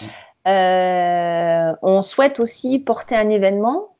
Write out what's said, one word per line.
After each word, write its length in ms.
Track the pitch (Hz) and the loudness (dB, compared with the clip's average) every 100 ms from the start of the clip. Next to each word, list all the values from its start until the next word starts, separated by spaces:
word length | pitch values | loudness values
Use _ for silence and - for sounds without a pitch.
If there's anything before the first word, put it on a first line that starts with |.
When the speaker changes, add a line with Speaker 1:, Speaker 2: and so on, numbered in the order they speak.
Speaker 1:
Mm. 60 | 107 - - _ 185 | -18 -18 -20 _ 0
Speaker 2:
Euh, 1300 | 196 185 185 185 180 175 175 175 170 170 165 165 - | 2 2 2 2 0 0 0 0 -2 0 0 0 -2
on 200 | - 190 | 0 2
souhaite 360 | 190 - 277 277 | 0 0 0 2
aussi 400 | 233 - 254 269 | -4 -4 -4 -2
porter 380 | 269 226 - 226 | -2 -4 -2 0
un 120 | 214 | 2
événement, 600 | 214 196 202 220 311 415 _ | 2 2 2 0 -2 -6 _